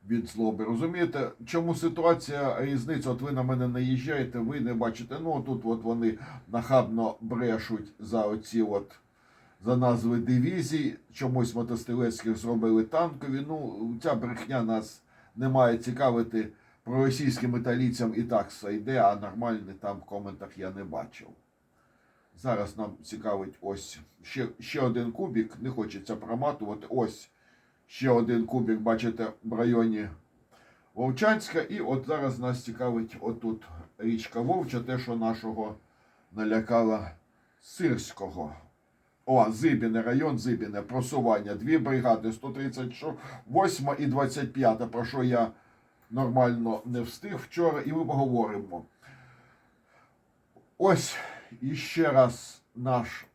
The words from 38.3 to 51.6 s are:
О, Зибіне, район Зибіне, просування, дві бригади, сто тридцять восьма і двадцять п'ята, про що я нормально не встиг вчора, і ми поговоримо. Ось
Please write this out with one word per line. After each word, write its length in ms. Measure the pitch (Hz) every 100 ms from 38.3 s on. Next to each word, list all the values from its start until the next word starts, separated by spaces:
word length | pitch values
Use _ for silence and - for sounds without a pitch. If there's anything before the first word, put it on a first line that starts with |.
| 85 - - - _ _ _ _ _ -
О, 240 | 131 110
Зибіне, 520 | 110 156 120 113 113
район 360 | 110 131 156 123
Зибіне, 440 | 113 117 104 101
просування, 720 | 101 127 123 139 117 107 104
дві 240 | 101 120 160
бригади, 540 | 139 131 120 110 110
сто 180 | 110 131
тридцять 540 | 131 135 127 123 - 151 - - - -
восьма 500 | 143 190 - 139 139
і 80 | 143
двадцять 460 | 131 135 147 120
п'ята, 340 | 135 123 113 117
про 180 | 117
що 200 | 123 135
я 240 | 127 120 113 - _ _ _ _ _
нормально 720 | 120 127 127 123 117 113 110
не 160 | 123 120
встиг 360 | 117 - 202 147
вчора, 460 | - 170 170 147 143
і 60 |
ми 120 | 160
поговоримо. 800 | 147 139 135 120 107 101 95 87 - _ - - - - _ _ _ _ _ _ _ _ _ _ _ - _ _
Ось 380 | 190 151 127 - - - - -